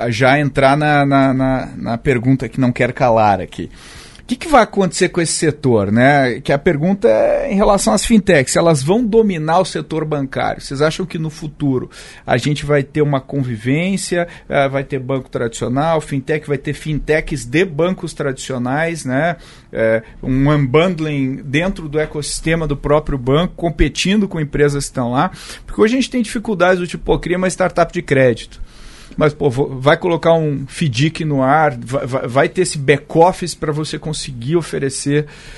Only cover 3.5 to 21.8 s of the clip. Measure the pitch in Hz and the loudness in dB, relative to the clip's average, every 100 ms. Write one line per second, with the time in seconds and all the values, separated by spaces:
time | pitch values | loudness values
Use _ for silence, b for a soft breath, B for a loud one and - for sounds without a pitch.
3.5 | - 85 B B B B B - 247 339 | -10 -12 B B B B B -8 -8 2
4.5 | 277 208 202 185 - 180 - 165 - 160 | 4 4 2 -2 0 0 0 -2 0 0
5.5 | - 135 113 98 110 131 143 127 117 - | 0 2 2 4 4 6 6 2 -2 -2
6.5 | 139 185 151 175 196 233 - 117 - - | 0 2 0 0 2 4 4 4 2 0
7.5 | 196 208 202 220 214 - 220 - 160 127 | 2 2 2 2 0 4 4 6 4 4
8.5 | 175 170 151 139 214 233 226 220 165 156 | 2 4 2 2 0 2 2 2 0 0
9.5 | 175 185 170 151 156 151 147 135 131 110 | 0 0 -4 -6 -6 -4 -4 -4 -4 -4
10.5 | 107 - 135 151 156 190 170 156 - 156 | -4 -8 -2 0 -2 -6 -6 -8 -8 -12
11.5 | 147 143 127 - B B B B 131 143 | -4 -2 -2 -4 B B B B -2 0
12.5 | 147 143 147 143 151 147 143 - 143 127 | -2 0 0 0 0 0 0 -4 -6 -4
13.5 | 110 120 147 180 190 - 175 175 B B | -4 -2 0 0 -2 -2 -2 -4 B B
14.5 | 139 139 139 139 139 127 135 127 131 120 | 0 0 -2 -4 -6 -4 -6 -4 -4 -4
15.5 | - 117 131 160 160 156 139 135 156 151 | -4 -4 0 0 0 -2 -4 -2 -4 -4
16.5 | 139 - 143 156 147 139 156 - 143 117 | -6 -4 -6 -4 -4 0 -2 -2 -6 -2
17.5 | 147 185 147 175 185 165 - 143 131 - | 0 0 0 -2 -2 -8 -6 -6 -6 -6
18.5 | 131 123 143 165 160 139 127 165 165 B | -6 -2 -2 -2 -4 -4 -2 0 -2 B
19.5 | B B - 113 113 110 B - 131 139 | B B -2 0 0 -2 B -2 2 2
20.5 | 151 135 147 180 160 156 143 131 139 143 | 2 2 2 2 0 -4 -2 -4 -4 -4
21.5 | 139 185 190 | -2 -2 -4